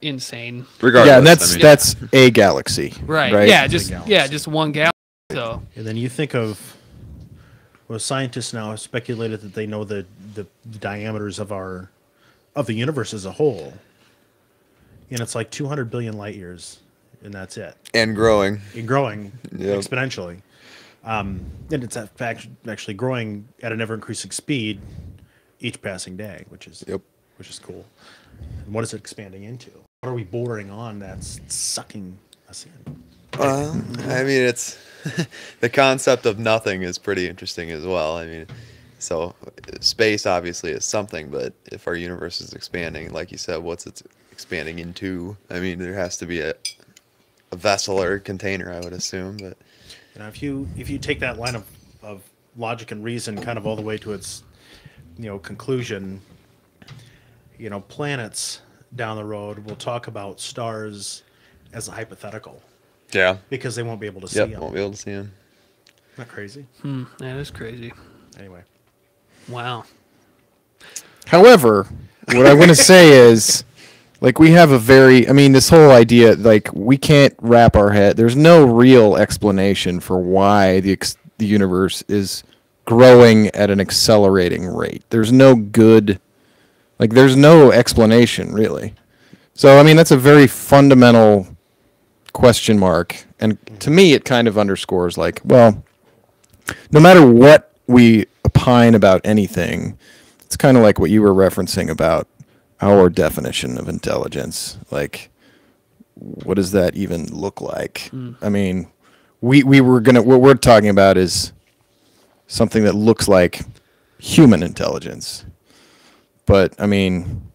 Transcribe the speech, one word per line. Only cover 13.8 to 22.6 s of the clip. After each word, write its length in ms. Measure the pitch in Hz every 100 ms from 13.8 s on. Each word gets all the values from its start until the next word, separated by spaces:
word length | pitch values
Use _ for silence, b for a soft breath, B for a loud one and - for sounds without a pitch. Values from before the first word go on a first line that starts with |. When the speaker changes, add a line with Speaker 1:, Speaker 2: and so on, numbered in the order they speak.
| _ _ _ _ _ _ _ _ _ _ _ _ _
Speaker 4:
And 100 | 123
it's 140 | 117
like 160 | 120 110
two 160 | - 143
hundred 240 | 147 120
billion 260 | 120 117 107
light 180 | 104
years, 440 | 104 87 87 - _ _ _ _ _
and 100 | 107
that's 220 | 101 95 -
it. 180 | 90 _ _
Speaker 2:
And 200 | 117 110 104
growing. 440 | 113 107 98 101 101
Speaker 4:
And 140 | 120 113
growing 440 | 135 135 104 101 117 - -
Speaker 2:
Yep. 220 | 95 101
Speaker 4:
exponentially. 640 | 196 127 131 120 90 87 _ b b b b b
Um, 360 | 117 110 98 95 - - -
and 120 | 151
it's 120 | 117 120
a 100 | 107
fact, 380 | _ 120 - 120 123